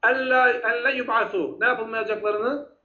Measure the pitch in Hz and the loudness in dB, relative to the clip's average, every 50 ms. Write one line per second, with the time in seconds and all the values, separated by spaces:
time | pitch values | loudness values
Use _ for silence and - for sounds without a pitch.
0 | - 226 254 269 262 254 254 254 254 247 240 - - 220 233 240 240 269 269 262 | 4 2 2 2 0 2 4 4 4 4 2 2 0 -2 -2 0 0 0 0 0
1 | 247 - 226 226 214 214 208 190 160 135 - - 208 240 254 226 220 220 220 226 | -2 0 0 0 0 0 -2 -2 -2 -2 -4 0 0 0 0 0 -2 -6 -4 -6
2 | 220 214 214 214 208 208 208 208 214 247 285 285 285 - _ _ _ | -4 -2 -4 -2 -2 -2 -2 0 -2 -2 -2 -4 -8 -12 _ _ _